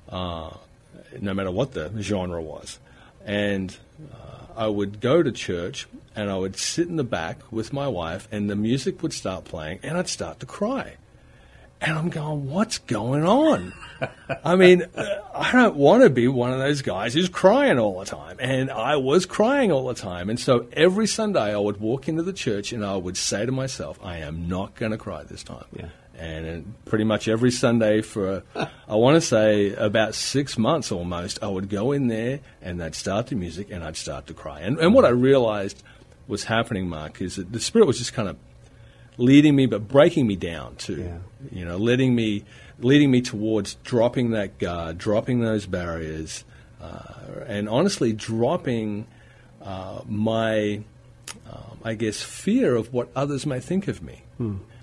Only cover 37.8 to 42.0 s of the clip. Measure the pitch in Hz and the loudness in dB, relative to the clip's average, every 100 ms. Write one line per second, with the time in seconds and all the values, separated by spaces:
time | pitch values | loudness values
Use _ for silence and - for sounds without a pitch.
37.8 | 180 120 120 - 98 80 - - - - | 6 4 -4 -4 -6 -8 -16 -20 -20 -20
38.8 | - - - - 123 143 151 139 127 104 | -20 -20 -16 2 8 10 8 6 4 0
39.8 | 104 139 170 170 117 92 90 82 60 67 | 2 6 6 4 2 0 -4 -8 -12 -12
40.8 | - 85 90 85 92 - 135 95 85 90 | -8 -6 -8 -10 -14 -18 -14 -10 -6 -2
41.8 | 117 127 | 2 2